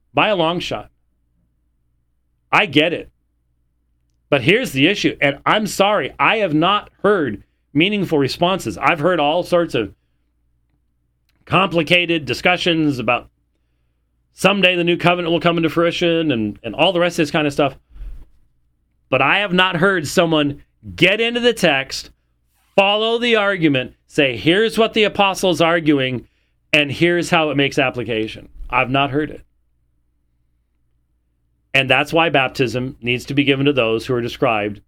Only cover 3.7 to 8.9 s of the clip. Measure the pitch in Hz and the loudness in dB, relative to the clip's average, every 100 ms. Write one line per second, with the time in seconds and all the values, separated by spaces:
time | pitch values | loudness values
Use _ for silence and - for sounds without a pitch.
3.7 | _ _ _ _ _ - 143 117 220 233 | _ _ _ _ _ -4 0 2 0 0
4.7 | 135 151 202 143 - 143 143 147 202 214 | 0 2 2 -2 0 -2 0 0 0 0
5.7 | - 196 202 131 - 147 220 190 151 175 | 2 2 2 -2 0 0 2 0 2 2
6.7 | 208 - _ 196 202 135 101 - _ _ | 0 -4 _ 0 2 0 -6 -14 _ _
7.7 | 143 190 208 170 151 135 - 175 190 117 | 0 0 0 0 0 0 0 0 0 -4
8.7 | 90 139 | -2 -2